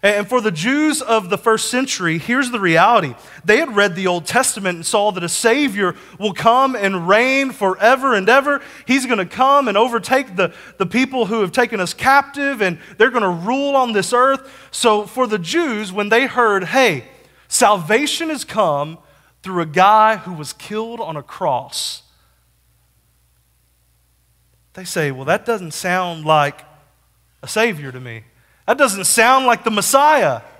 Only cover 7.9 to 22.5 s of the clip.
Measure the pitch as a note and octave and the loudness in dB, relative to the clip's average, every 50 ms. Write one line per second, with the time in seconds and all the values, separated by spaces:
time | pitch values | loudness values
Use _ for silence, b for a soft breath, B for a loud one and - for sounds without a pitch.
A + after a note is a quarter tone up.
7.9 | C4 B3+ C4 C4+ A#3+ G3+ F#3+ G#3+ A#3+ C#4 C4 D4 C#4+ C4+ B B B B B B | 4 4 2 0 0 2 2 4 4 4 4 2 -2 -4 B B B B B B
8.9 | B3+ C#4 B3+ A#3+ A#3+ G#3 F#3 E3+ - - B3+ C4+ C#4 C#4+ C#4 A#3 G3 G3+ A#3 B3+ | 0 0 0 0 -2 -2 -2 -6 -2 0 2 4 4 4 2 2 2 2 0 2
9.9 | A#3 A3+ F#3 - B3 C4+ C#4 C4+ F#3 F3+ F#3+ E3+ B B B B B B G3 F3 | 0 -4 -2 0 0 0 0 -2 -2 -2 -2 -2 B B B B B B -6 -2
10.9 | F#3 A#3 C4 C4 C4+ C4 A3+ F3+ A3 A3+ G#3 F3 - - A#3+ A#3+ A#3 G#3 F3+ E3+ | 0 -2 -2 0 -2 -4 -2 -2 -2 -2 -2 -2 0 -2 -2 0 -2 -4 -6 -6
11.9 | - - - B3+ C4+ C#4+ C#4 C#4 - C#4 C#4+ C#4 C#4 A3 G#3 F#3 F3 - B B | -6 -2 2 4 4 4 2 0 -6 -6 -4 -4 -2 0 -2 -2 -2 -4 B B
12.9 | B B G#3+ B3+ B3+ B3 G#3+ F#3+ F3 E3 E3+ G3+ B3+ C#4 C#4+ C#4+ C#4 C4+ C4 A#3+ | B B 2 2 4 0 0 0 -2 -2 -4 -4 -2 -2 -2 0 0 0 0 2
13.9 | A3 G3+ F#3 - - A#3+ B3+ C4+ C4+ C4 B B B B B B B - - A#3 | 0 -2 -2 0 2 2 4 4 2 0 B B B B B B B 0 2 2
14.9 | G#3+ G#3 G#3 F#3+ - B3+ B3+ A3+ G#3+ G#3 E3 D#3+ A#3+ E4 F4 D4 A3+ G#3 G#3+ F#3 | 2 2 -2 -6 -4 -4 -2 -2 -2 -4 -4 -2 -2 -2 -2 -2 -4 -4 -6 -8
15.9 | F#3 G#3 G#3 G#3 A3 A#3 C4+ B3 - B3 A#3+ A3 G3+ G3 F#3 D#3+ F#3 C4+ C4 A3 | -6 -6 -2 2 2 2 2 0 0 0 2 2 2 0 -2 -2 0 2 2 2
16.9 | E3 C3 A2+ - - b b b b b b b - - B3 G3+ G#3 F#3+ E3 D3+ | 0 -2 -8 -14 -20 b b b b b b b 0 2 4 4 4 2 0 0
17.9 | G#3+ A#3+ D4 C#4+ - - E4 D#4+ D#4 B3 - - - G#3+ G3+ E3+ D3 C#3+ D3 D#3 | 0 0 0 -2 -4 -6 -6 -6 -6 -8 -10 -8 -2 -2 0 0 0 -2 -4 -6
18.9 | E3 E3+ b b b b b b b b _ F#3 F#3 F3+ E3+ D#3+ C#3+ F3+ F#3 G3+ | -10 -16 b b b b b b b b _ -8 -4 -4 -4 -2 2 4 4 6
19.9 | G#3+ A3 G#3+ A3 A3 F#3+ C#3+ F3+ F3+ D3+ D3+ C3+ - _ - - G#3+ G#3+ A3 A3+ | 6 6 4 2 2 -2 -6 -12 -12 -12 -12 -14 -16 _ -16 -10 -8 -8 -8 -8
20.9 | A#3 A3+ A3+ D#3+ D#3+ D3+ C3 _ - - F#3+ D#3 C3 A#2+ B2 - - - - - | -10 -12 -10 -10 -10 -12 -12 _ -10 -4 -2 -2 -2 -2 -4 -8 -10 -10 -8 -8
21.9 | - - _ _ _ _ _ _ _ _ _ _ | -10 -14 _ _ _ _ _ _ _ _ _ _